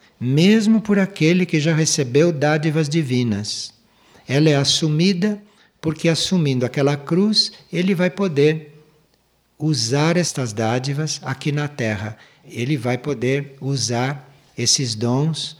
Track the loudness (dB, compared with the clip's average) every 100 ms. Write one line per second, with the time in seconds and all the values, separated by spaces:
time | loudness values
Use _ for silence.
0 | _ -6 0 4 6 6 4 2 2 0
1 | 0 2 2 2 2 0 0 2 0 0
2 | 0 4 4 2 0 0 0 0 0 -2
3 | 0 0 0 -2 -4 -8 -12 _ _ _
4 | _ -20 -2 2 4 4 2 0 0 2
5 | 2 2 -2 -4 -10 _ _ _ -6 -2
6 | 0 0 0 2 2 0 0 2 0 0
7 | -2 0 2 2 0 -4 -8 -2 0 2
8 | 0 0 -2 4 4 2 -6 -20 _ _
9 | _ _ _ _ _ -6 -2 0 0 0
10 | 2 0 -2 -4 -6 -2 -2 -2 -4 -6
11 | -6 -8 -8 -6 -4 -4 -4 -4 -4 -4
12 | -6 -12 -20 _ -16 -8 -4 -2 -2 -4
13 | -4 -4 -2 -2 -4 -10 -6 -4 -2 -2
14 | -2 -4 -12 -20 _ -6 -2 0 -2 -2
15 | 0 0 0 -2 -8 -14